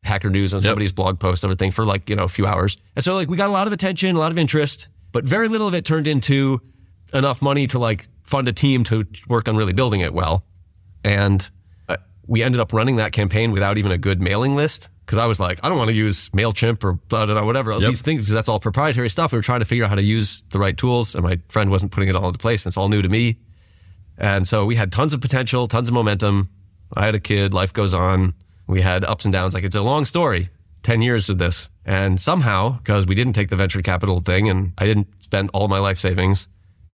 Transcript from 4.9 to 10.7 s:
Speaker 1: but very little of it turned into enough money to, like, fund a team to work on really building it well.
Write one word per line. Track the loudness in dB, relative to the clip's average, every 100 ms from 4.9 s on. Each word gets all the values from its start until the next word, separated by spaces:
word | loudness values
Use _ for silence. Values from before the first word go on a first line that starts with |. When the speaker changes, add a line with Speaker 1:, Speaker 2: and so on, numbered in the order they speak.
| -20 -6
Speaker 1:
but | -4
very | 0 0 0
little | 0 0
of |
it | -2
turned | -2 -2 0
into | -2 2 2 2 -2 -6 _ -20 -20 -6
enough | 0 0 0
money | 0 0 0
to, | 0
like, | -2 -2 -6 -20
fund | -4 -2 0
a |
team | 0 2 2
to | 2 0 -2 -8 -2
work | -2 0
on | 0
really | 0
building | 2 2 2
it | 0
well. | -2 0 0 -4 -20 -20